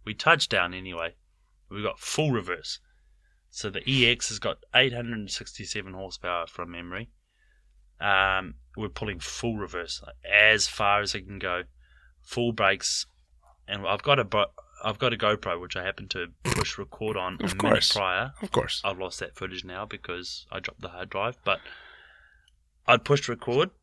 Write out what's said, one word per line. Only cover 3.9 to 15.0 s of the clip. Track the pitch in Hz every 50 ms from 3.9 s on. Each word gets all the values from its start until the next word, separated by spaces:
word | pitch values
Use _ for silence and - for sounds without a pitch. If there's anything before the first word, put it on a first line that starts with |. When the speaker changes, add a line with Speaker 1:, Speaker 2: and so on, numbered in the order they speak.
Speaker 1:
E | 135 131 120 117
X | 120 120 - -
has | 113 101
got | - 101 - - - - -
eight | 123 131 127 120
hundred | 120 120 117 117 110 101 101
sixty-seven | - - 107 - - - 98 - - 104 92 95
horsepower | 92 95 95 92 - - - 90 87 85 82
from | - - - 87 85
memory. | 87 85 87 87 90 101 120 - _ _ _ _ _ _ _ _ _ _ _ _ _ _ _ _ _ -
Um, | 87 101 98 95 95 95 95 95 92 - - - - - -
we're | - 107 95
pulling | - - 113 104 95 85
full | - - - - - 117 110 104
reverse, | 98 85 90 90 85 - - - -
like, | - - - - 90
as | 101 104 107 110 107 104 - -
far | - - 107 101 101 104
as | 104 98 -
it | 104 92
can | 98 101 95
go. | 98 92 87 90 90 - _ _ _ _ _ _ - - _ _
Full | - - - 123 120 120
brakes. | 110 110 104 95 101 98 - - - - - - _ _ _ _ _ _ _ - - _ _
And | - 101 101 98
I've | 87 101 104
got | - 147 139 131
a | 110
bo-, | 92 110 104 98 - _ - - _ - - -
I've | 110 104
got | -